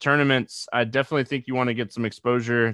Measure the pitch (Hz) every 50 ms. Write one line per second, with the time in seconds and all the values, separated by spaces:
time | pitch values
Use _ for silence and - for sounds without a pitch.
0 | - 143 143 147 143 139 135 127 113 - - - - - - 123 120 110 117 135
1 | 135 - 156 143 127 - 147 135 127 127 127 127 127 123 117 120 117 98 - 120
2 | 117 107 - - - 120 123 123 113 117 120 120 117 113